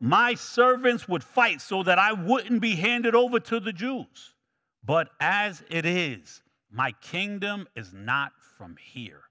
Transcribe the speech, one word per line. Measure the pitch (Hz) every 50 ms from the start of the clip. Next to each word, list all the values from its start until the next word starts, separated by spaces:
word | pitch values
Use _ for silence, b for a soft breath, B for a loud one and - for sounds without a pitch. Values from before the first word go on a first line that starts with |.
my | 117 120 165 208 240 240 240
servants | - - - - 240 240 254 254 247 254 247 240 226 -
would | - 180 160 -
fight | - - 254 240 220 170 139
so | - - 196 190 185
that | 180 180
I | 175 196 214
wouldn't | 220 196 165 180 240 262 185 214 247 220
be | 196 226 202
handed | 160 180 220 240 240 233 233 226
over | 240 247 247 240 226
to | - - 226 233
the | 185 220
Jews. | 202 165 214 254 269 240 147 - _ - - - _ _ _ _ _ _ _ _ _ _ -
But | 107 147 165 156 - _ -
as | 156 165 190 202 208 208 180 147 - -
it | 165 165 156
is, | 165 180 180 170 147 120 92 80 - - - _ _ _ _ _ _
my | 104 117 131 131
kingdom | 113 _ - - - 175 196 202 202 202 196 208 208 208 180 - -
is | 120 107 90 90
not | 95 101 113 127 143 139 139 _ _
from | _ _ _ - 101 87 80
here." | - - - - 127 117 95 73 73 _ _